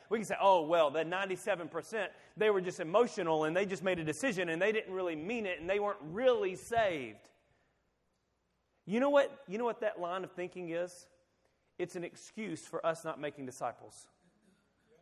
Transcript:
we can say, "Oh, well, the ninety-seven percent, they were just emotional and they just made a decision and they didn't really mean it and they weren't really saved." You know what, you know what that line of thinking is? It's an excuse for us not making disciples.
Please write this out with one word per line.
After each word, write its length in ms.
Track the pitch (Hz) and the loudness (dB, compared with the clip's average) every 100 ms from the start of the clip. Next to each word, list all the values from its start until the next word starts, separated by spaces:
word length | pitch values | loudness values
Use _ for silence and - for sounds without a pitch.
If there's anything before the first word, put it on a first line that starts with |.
| - | -4
we 80 | 226 | -4
can 80 | 185 | -2
say, 80 | - | 4
"Oh, 220 | 196 180 | 6 6
well, 300 | 151 170 147 | 6 6 6
the 160 | 151 160 | 4 0
ninety-seven 640 | 185 196 180 220 175 156 | 0 -2 -4 -2 -2 -4
percent, 440 | 165 - 220 180 - - 165 | -8 -6 -4 -4 -8 -10 0
they 140 | 214 | 4
were 100 | 196 | 4
just 200 | 180 165 | 0 -4
emotional 640 | 160 202 240 214 165 156 | 2 4 4 2 2 2
and 120 | 156 175 | 2 2
they 80 | |
just 180 | 202 185 | 0 -2
made 160 | 185 175 | -2 -2
a 60 | |
decision 460 | 156 147 269 185 170 | -2 -2 -2 0 -2
and 100 | 160 | 0
they 120 | 202 | 0
didn't 200 | 214 190 | 0 -2
really 240 | 185 180 151 | -4 -2 -4
mean 300 | 170 240 196 | -4 -4 -4
it 120 | 160 | -4
and 120 | 170 | -2
they 100 | 208 | 0
weren't 200 | 202 - | 0 -4
really 520 | 151 190 254 233 190 | -8 0 4 4 0
saved." 760 | 180 - 233 208 156 117 104 - _ _ _ _ _ _ _ _ _ _ _ _ _ _ _ | -4 -2 2 2 0 -6 -12 -20 _ _ _ _ _ _ _ _ _ _ _ _ _ _ _
You 160 | - 226 | -4 0
know 80 | 285 | 4
what, 340 | 285 269 - - | 6 4 0 -8
you 80 | 208 | -4
know 80 | |
what 160 | 240 - | -2 -2
that 180 | 214 165 | -4 -4
line 240 | 175 185 | -4 -4
of 100 | 180 | -6
thinking 360 | 180 180 185 170 | -8 -8 -8 -6
is? 380 | 170 180 - - _ _ _ _ _ _ - | -4 -4 -8 -20 _ _ _ _ _ _ -8
It's 180 | 175 180 | -6 -6
an 80 | |
excuse 640 | 170 - - - 208 156 - | -10 -12 -16 -8 -8 -8 -8
for 180 | 165 | -4
us 200 | 165 160 | -2 -2
not 160 | 160 135 | -6 -8
making 260 | 147 143 131 | -8 -8 -12
disciples. 600 | - 127 - 110 - - _ _ _ _ _ _ _ _ _ | -8 -8 -8 -16 -20 -20 _ _ _ _ _ _ _ _ _